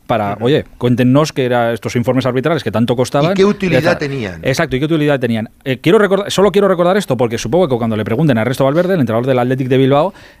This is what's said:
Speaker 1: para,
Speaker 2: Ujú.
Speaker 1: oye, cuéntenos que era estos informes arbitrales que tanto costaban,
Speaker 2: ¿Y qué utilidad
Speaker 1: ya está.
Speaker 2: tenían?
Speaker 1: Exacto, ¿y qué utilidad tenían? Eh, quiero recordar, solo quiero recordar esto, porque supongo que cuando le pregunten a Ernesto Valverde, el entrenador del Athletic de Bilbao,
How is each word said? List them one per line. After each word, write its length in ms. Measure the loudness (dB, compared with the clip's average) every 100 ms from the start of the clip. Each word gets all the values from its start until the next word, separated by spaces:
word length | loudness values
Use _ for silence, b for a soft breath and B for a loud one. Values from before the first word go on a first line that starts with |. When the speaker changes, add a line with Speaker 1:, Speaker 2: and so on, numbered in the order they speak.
| -4
Speaker 1:
para, 240 | -2 -2
Speaker 2:
Ujú. 120 | -2 0
Speaker 1:
oye, 180 | 0 -2 -4
cuéntenos 560 | 0 2 2 2 0
que 120 | -2
era 280 | -2 0 0
estos 220 | -2 -4
informes 320 | -2 0 0 0
arbitrales 380 | -2 -2 -2
que 80 | -2
tanto 240 | -2 0 0
costaban, 340 | 0 0 0
Speaker 2:
¿Y 40 |
qué 100 | 2
utilidad 360 | 2 0 0 0
Speaker 1:
ya 80 | 0
está. 80 | -2
Speaker 2:
tenían? 400 | -4 -6 -8 -6
Speaker 1:
Exacto, 320 | -4 -2 -2
¿y 60 | -2
qué 60 | -2
utilidad 340 | 0 0 0
tenían? 300 | -2 -2 -6 _
Eh, 140 | -6 -2
quiero 200 | 2 2
recordar, 320 | 2 0 0
solo 180 | 0 2
quiero 160 | 2 2
recordar 300 | 2 2 0
esto, 200 | -2 -2
porque 220 | -2 -2
supongo 300 | -2 0 2
que 80 | 0
cuando 180 | 0 -2
le 80 |
pregunten 340 | -2 0 2 2
a 40 |
Ernesto 220 | 0 0
Valverde, 300 | 0 2 0
el 60 | 0
entrenador 260 | 0 0 0
del 100 | 0
Athletic 300 | 0 -2 0
de 80 | 2
Bilbao, 360 | 4 2 0 B B B